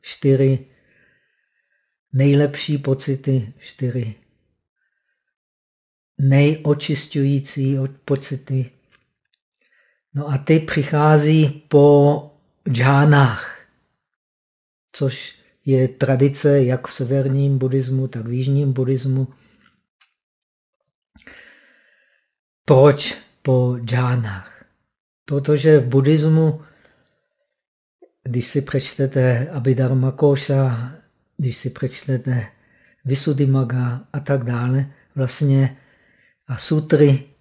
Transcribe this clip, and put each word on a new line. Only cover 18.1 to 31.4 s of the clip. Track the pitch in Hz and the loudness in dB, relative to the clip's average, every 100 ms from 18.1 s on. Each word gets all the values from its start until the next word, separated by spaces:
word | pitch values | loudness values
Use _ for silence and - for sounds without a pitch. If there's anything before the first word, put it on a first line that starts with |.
| 117 113 | -8 -6
v | |
jižním | 123 131 139 139 | -4 0 0 0
buddhismu. | 127 131 131 131 131 131 _ _ _ _ _ _ _ _ _ _ _ _ _ _ _ _ _ _ _ - - - _ _ _ _ _ _ _ _ _ _ _ - | -2 -2 -2 -2 -2 -4 _ _ _ _ _ _ _ _ _ _ _ _ _ _ _ _ _ _ _ -20 -20 -20 _ _ _ _ _ _ _ _ _ _ _ 2
Proč | 131 147 143 - - _ _ | 6 6 4 -6 -12 _ _
po | - 127 123 123 | -2 0 0 -4
džánách? | 117 123 127 123 107 95 92 - _ _ _ _ _ _ - | -4 -2 -2 -2 -4 -10 -16 -20 _ _ _ _ _ _ -6
Protože | 139 139 151 156 151 | -6 -2 2 6 4
v | 123 | 4
buddhismu, | 135 135 156 156 160 160 156 - _ _ _ _ _ _ _ _ _ _ _ _ _ _ _ | 2 2 2 2 2 2 -2 -12 _ _ _ _ _ _ _ _ _ _ _ _ _ _ _
když | 127 123 - | -8 -6 -4
si | 147 | -6
přečtete | 139 139 - - 135 139 127 120 147 | -4 -6 -6 -4 -2 0 0 0 -4
Abhidharma | 147 123 127 131 131 131 | -4 0 0 0 0 -2
Kóša, | 135 147 139 - 139 131 117 120 156 _ _ _ | 0 0 0 0 0 0 -2 -8 -14 _ _ _
když | - | -6